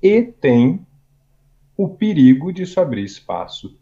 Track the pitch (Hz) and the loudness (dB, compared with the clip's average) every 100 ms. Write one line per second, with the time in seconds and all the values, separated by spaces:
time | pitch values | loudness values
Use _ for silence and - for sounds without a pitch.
0 | 190 220 240 - 139 120 127 185 - _ | 0 2 -2 -4 0 2 2 -2 -10 _
1 | _ _ _ _ _ _ _ - 196 - | _ _ _ _ _ _ _ -8 -6 -4
2 | 214 170 127 131 175 180 180 - 160 107 | -2 4 4 4 -2 -10 -6 -4 -4 -4
3 | 98 - - 90 87 - 98 _ | -10 -14 -12 -10 -10 -16 -20 _